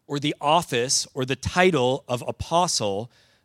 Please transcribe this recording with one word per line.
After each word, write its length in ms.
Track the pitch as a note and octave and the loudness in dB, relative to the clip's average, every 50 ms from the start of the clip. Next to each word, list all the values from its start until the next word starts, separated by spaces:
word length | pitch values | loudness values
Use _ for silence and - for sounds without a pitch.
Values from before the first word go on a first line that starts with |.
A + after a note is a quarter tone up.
| _ | _
or 120 | - C#3+ D3 | -8 -8 -4
the 160 | C#3+ D3 - - | -4 -4 -4 -2
office 640 | - C#3+ D#3 F3 E3 - D3 A#2+ A#2+ C3 - - - - _ | 0 2 4 4 2 0 -2 -2 -2 0 -2 -2 -4 -4 _
or 100 | C#3+ C3 | -6 -4
the 120 | B2+ C3+ | -4 -4
title 680 | - - - - F3+ F3+ F#3 E3+ C#3 B2 B2 C3 C#3 - - | -6 -6 -4 2 4 4 4 4 4 2 2 0 -2 -2 -4
of 160 | B2 A#2+ D3+ | -6 -4 -4
apostle 840 | C3 A2 - - - E3 E3+ F3+ E3+ - - A#2 G#2 G2 G2 A2+ - _ _ _ _ _ _ | -8 -8 -8 -8 -2 0 0 0 0 0 -2 -2 -2 -4 -4 -6 -10 _ _ _ _ _ _